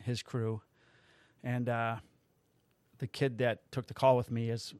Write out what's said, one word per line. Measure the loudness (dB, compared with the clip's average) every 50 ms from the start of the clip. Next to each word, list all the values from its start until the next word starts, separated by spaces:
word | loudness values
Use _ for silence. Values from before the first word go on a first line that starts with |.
| -6
his | -4 -4 -4 -4
crew. | -4 -4 -2 0 0 -2 -4 -8 _ _ _ _ _ _ _ _ _ _ _ _ _ _ _ -4
And, | -2 -2 0 0 0
uh, | 0 0 0 0 -2 -4 -8 -14 _ _ _ _ _ _ _ _ _ _ _ _ _ _ _ _ _ -8
the | -6
kid | -6 -2 0 0 0 2 2
that | 2 2 2 0 -4 _
took | -6 -6 -6
the | -6 -2
call | 4 6 6 6
with | 6 4 0
me | -2 -2 -2 -2
is | -2 -4 -6 -10 -14 -16